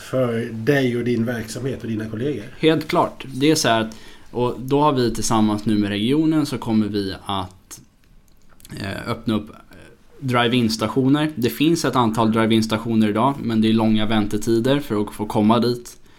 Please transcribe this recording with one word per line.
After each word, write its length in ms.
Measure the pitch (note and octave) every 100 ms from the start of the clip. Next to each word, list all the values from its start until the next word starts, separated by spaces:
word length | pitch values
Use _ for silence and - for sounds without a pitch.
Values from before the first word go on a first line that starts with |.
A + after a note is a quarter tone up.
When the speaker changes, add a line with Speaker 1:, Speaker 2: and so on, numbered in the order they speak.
| -
Speaker 1:
för 380 | B2+ B2 A2+ A#2+
dig 440 | A2 A2+ C#3+ C3 A#2+
och 80 |
din 200 | A#2 A#2
verksamhet 580 | A2+ A#2+ A2 B2+ C3 -
och 60 | A2+
dina 200 | A2 A2
kollegor. 360 | A2 C3+ B2 G2+ -
Speaker 2:
Helt 300 | D#3 D#3+ -
klart. 360 | F3 B2+ - C3+
Det 160 | C3 C#3+
är 40 |
så 140 | D#3 B2
här 120 | A2+
att, 160 | A2 - - - -
och 240 | A2+ B2 A2
då 200 | C3 C#3
har 120 | D3+
vi 220 | C3 A#2+
tillsammans 500 | A2 G#2+ A2+ G#2+ G#2 A2+
nu 120 | G#2
med 100 | G2+
regionen 580 | G2+ A2 C#3+ D#3+ D#3+ C#3
så 120 | A#2+
kommer 300 | B2 A2 G#2
vi 260 | G#2 G2 F2+ -
att, 540 | G2 F#2 - _ - - _ _ - _ - - - - -
eh, 300 | G2 - -
öppna 240 | A2+ -
upp, 160 | G#2+ G2+
eh, 60 | - - - - - - -
drive-in-stationer. 1120 | C3+ B2 A#2+ B2 A2+ A2 G#2+ C3+ C3 D3 D3+ D#3
Det 140 | A#2
finns 340 | - D3 E3
ett 120 | C#3+ B2+
antal 360 | A#2 A2+ A2+
drive-in-stationer 760 | A2+ A2+ A2+ A2 A2 A#2+ A2+ G#2+
idag, 260 | G#2+ B2+ C#3
men 180 | A2+ A2+
det 80 | A2
är 40 |
långa 340 | A2+ A2 G#2+ G#2+
väntetider 720 | A2 G#2 G#2+ A2+ A2+ A#2+ C#3
för 220 | C#3 G#2
att 120 | G#2
få 120 | - G#2+
komma 320 | A2+ G#2 A#2
dit. 380 | A#2+ A#2+ - - -